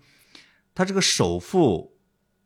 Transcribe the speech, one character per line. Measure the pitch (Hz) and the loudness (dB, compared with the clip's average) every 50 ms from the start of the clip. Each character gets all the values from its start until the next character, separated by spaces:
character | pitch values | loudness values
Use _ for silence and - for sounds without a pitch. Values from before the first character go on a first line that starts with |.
| _ _ _ _ _ _ - - - _ _ _ _ _ - | _ _ _ _ _ _ -20 -20 -20 _ _ _ _ _ -6
他 | - 185 | -4 -4
这 | 196 190 | -2 -2
个 | 196 | -2
首 | - - - - 113 87 85 87 | -2 0 0 0 0 0 -2 -4
富 | - - - 185 160 120 87 80 - - _ _ _ _ _ _ _ _ _ _ _ | -6 -2 2 2 4 4 2 0 -4 -12 _ _ _ _ _ _ _ _ _ _ _